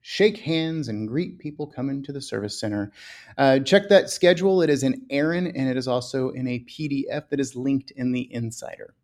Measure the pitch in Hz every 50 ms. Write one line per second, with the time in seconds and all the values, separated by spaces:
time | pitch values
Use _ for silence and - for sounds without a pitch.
0 | _ - - - 190 220 214 - - 156 160 160 160 160 160 160 147 113 110 107
1 | 107 107 117 151 180 - - - - 151 147 156 151 147 - - 127 139 139 139
2 | 135 - 143 139 135 - 113 107 101 104 - - - 107 104 104 101 101 _ -
3 | - - - - - - - - 139 135 135 135 135 - 190 196 196 202 202 190
4 | - - - - - 175 180 165 185 196 190 185 170 151 147 135 131 131 127 -
5 | - - 139 143 147 156 170 175 180 175 - - 135 131 127 131 120 127 123 127
6 | 123 - - 135 127 131 - 127 127 131 123 123 123 - - - 156 147 139 139
7 | 139 - - 147 147 _ - 139 139 135 - 123 127 139 139 135 139 - - -
8 | 127 127 123 123 127 - - 120 120 113 117 - - - - - - - _ _